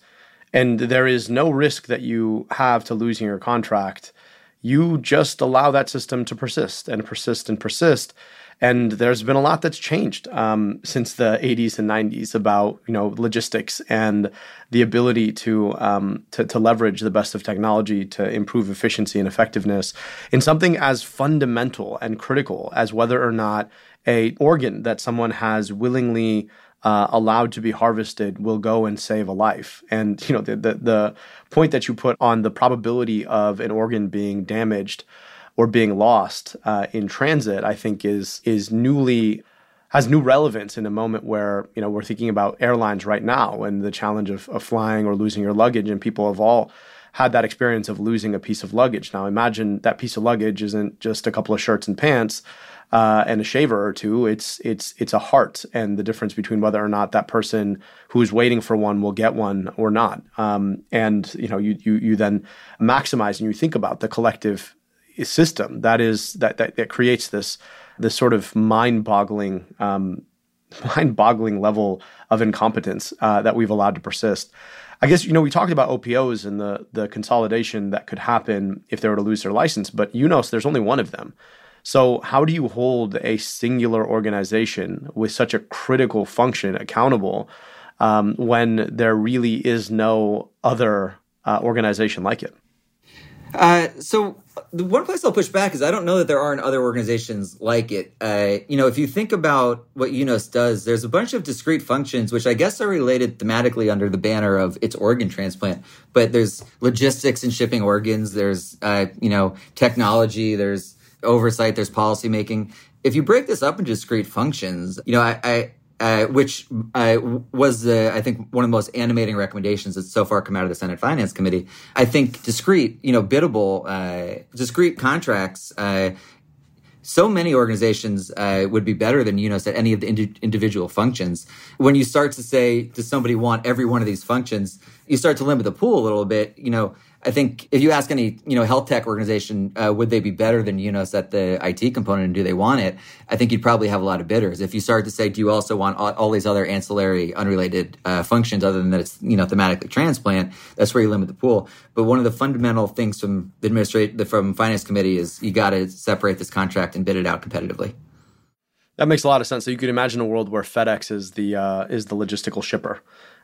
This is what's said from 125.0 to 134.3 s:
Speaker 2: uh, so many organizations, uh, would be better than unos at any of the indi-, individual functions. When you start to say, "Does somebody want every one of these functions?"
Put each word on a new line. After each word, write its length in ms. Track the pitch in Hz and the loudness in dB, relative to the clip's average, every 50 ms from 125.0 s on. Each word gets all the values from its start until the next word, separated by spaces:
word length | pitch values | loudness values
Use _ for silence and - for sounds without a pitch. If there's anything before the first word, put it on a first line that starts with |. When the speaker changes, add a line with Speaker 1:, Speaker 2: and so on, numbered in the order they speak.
| 165 131 143 170 - - 113 98 95 92 95 - - - - - | -2 0 0 0 0 -2 -2 0 -2 -4 -6 -12 -18 -16 -10 -6
Speaker 2:
uh, 320 | 104 101 98 95 95 92 92 95 - - - _ _ _ _ _ _ _ _ _ _ _ _ _ _ | -4 -2 0 0 0 -2 -2 -6 -16 -20 -20 _ _ _ _ _ _ _ _ _ _ _ _ _ _
so 260 | - - - 180 220 | -2 2 4 4 4
many 240 | 208 175 170 170 147 | 4 2 2 2 4
organizations, 800 | 127 120 117 113 101 113 113 110 - - 110 101 98 92 - - | 4 4 2 2 0 2 2 2 0 -2 -4 -4 -4 -4 -8 -6
uh, 300 | - 104 101 98 95 98 98 | -4 -2 0 0 0 0 0
would 160 | 107 110 101 | 0 0 0
be 100 | 110 104 | 0 -2
better 300 | 82 113 113 127 143 127 | 0 0 2 2 2 2
than 140 | 110 98 101 | 2 0 0
unos 300 | 104 107 104 98 - 104 | 0 0 -2 -2 -4 -4
at 80 | - | -2
any 180 | 107 113 113 110 | 0 2 2 2
of 60 | 101 | 2
the 80 | 107 98 | 0 -2
indi-, 260 | 113 107 107 101 - - | 0 0 -2 -4 -4 -6
individual 480 | - 110 104 107 104 107 98 101 90 87 | -4 -2 0 0 0 0 0 -2 -4 -4
functions. 560 | - - 107 123 123 - 92 90 87 85 - - - - - - - - | -2 0 0 0 0 -2 -4 -4 -4 -6 -10 -14 -20 -20 -20 -20 -4 4
When 160 | 135 135 139 | 4 6 6
you 100 | 139 131 | 6 4
start 280 | 120 - 147 147 143 | 2 2 2 2 2
to 100 | 143 - | -2 -6
say, 400 | 120 - - 131 123 123 120 120 120 | -8 0 2 2 4 4 2 0 -2
"Does 240 | 117 - - 110 117 | -4 -8 -10 -6 -4
somebody 280 | - 139 120 120 120 | -2 -2 0 0 0
want 320 | 113 117 120 113 113 113 123 | 0 2 0 0 0 0 -2
every 180 | 123 120 127 | 0 0 0
one 160 | 117 123 120 | 0 2 0
of 60 | 113 104 | 0 0
these 160 | 101 95 - | -2 -6 -4
functions?" 560 | - | -2